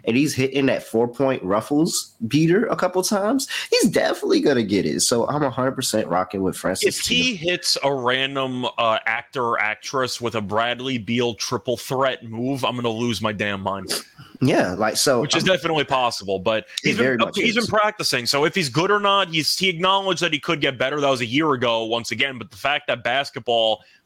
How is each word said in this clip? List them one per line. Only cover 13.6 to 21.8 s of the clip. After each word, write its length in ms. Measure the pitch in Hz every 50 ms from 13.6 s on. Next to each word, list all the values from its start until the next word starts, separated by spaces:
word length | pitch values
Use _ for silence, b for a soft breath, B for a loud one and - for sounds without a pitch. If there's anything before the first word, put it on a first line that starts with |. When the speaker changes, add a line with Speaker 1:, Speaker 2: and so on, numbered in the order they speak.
Speaker 2:
mind. 320 | 95 98 98 98 95 90 - - - B B B B B B B
Speaker 1:
Yeah, 340 | 131 131 180 349 135 90 90
like, 240 | 92 110 110 -
so 240 | - - 147 131 120
Speaker 2:
Which 140 | 147 147 -
is 60 | 170 -
Speaker 1:
I'm 120 | 185 185
Speaker 2:
definitely 280 | - - 165 160 151 135
possible, 540 | - 139 131 127 117 - - 98 98 98
but 280 | 95 90 113 110 110 - B B B B
Speaker 1:
He 60 | 151
Speaker 2:
he's 80 | -
been, 80 | - 120
Speaker 1:
very 120 | 135 127
much 180 | 113 113 180 - 202
Speaker 2:
he's 160 | 185 233 208
been 80 | 240 226
Speaker 1:
is. 60 | -
Speaker 2:
practicing. 580 | 196 214 208 214 208 - - - - 123 117
So 180 | 113 - 139 151
if 80 | 170 -
he's 160 | 196 170 135
good 220 | 117 151 175 196
or 80 | 208 208
not, 300 | 202 202 196 202 190 170
he's, 280 | 165 160 139 - -
he 100 | - 185
acknowledged 540 | 190 175 160 180 185 196 196 196 190 180 -
that 100 | 175 170
he 80 | 156 143
could 220 | - - 165 147
get 160 | 143 143 131
better. 240 | 110 127 131 143 151
That 80 | 143 139
was 120 | 135 120
a 40 | 123
year 280 | 110 120 143 165 156 139
ago, 320 | 123 123 120 117 113